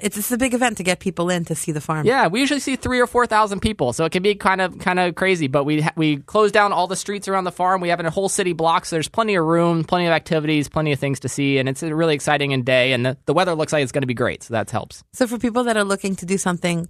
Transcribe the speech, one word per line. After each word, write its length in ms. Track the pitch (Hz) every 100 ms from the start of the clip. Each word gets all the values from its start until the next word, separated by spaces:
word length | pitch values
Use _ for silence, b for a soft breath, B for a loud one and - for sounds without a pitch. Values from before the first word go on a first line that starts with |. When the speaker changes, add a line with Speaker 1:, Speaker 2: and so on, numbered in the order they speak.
Speaker 1:
it's, 160 | 208 208
it's 120 | 202
a 60 | 240
big 160 | 262
event 240 | 240 247 214
to 60 |
get 180 | 180 175
people 300 | 190 170 175
in 160 | 180 165
to 80 |
see 180 | 160 -
the 80 | 151
farm. 240 | - 156
Speaker 2:
Yeah, 220 | 165 262 190
we 140 | 214
usually 200 | 277 285
see 160 | 277 262
three 240 | 247 247
or 60 | 247
four 200 | 240 240
thousand 340 | 214 214 196
people, 340 | 220 214 127
so 100 | 120
it 80 | 160
can 100 | 180
be 120 | 202
kind 260 | 202 190 190
of, 180 | 180 -
kind 220 | 202 180
of 140 | 180
crazy. 320 | - 190 180 135
But 180 | 143
we 160 | 143 151
ha-, 140 | 156 -
we 220 | 156 139
close 340 | - 214 208
down 180 | 208 202
all 120 | 170 180
the 100 | 185
streets 300 | - 202 196
around 180 | 190
the 60 | 180
farm. 300 | - 180 190
We 80 | 175
have 120 | 170
a 100 | 165
whole 180 | 196 196
city 240 | - 180
block, 320 | 165 160 175
so 120 | - 165
there's 120 | -
plenty 280 | - 220 190
of 100 | 156
room, 380 | 170 170 165
plenty 200 | 156 180
of 80 | 170
activities, 560 | 160 - 160 151 151 135
plenty 240 | 156 156
of 60 | 139
things 220 | 139 135
to 100 | 127
see, 260 | - 139 135
and 100 | 131
it's 160 | 135
a 120 | 165
really 200 | 156 165
exciting 380 | 147 - 147 139
and 100 | 135 123
day. 260 | 127 127
And 140 | 123 127
the, 100 | 135
the 80 | -
weather 220 | 156 185
looks 180 | 160 151
like 100 | 156
it's 100 | 131
gonna 120 | 143
be 80 | 131
great, 300 | 117 113 -
so 100 | -
that 180 | 113 101
helps. 320 | 107 - - _
Speaker 1:
So 120 | - 247
for 120 | 240
people 260 | 240 233
that 140 | 240 214
are 60 |
looking 300 | 202 196 202 185
to 100 | 175
do 100 | 196
something 480 | 190 175 175 170 170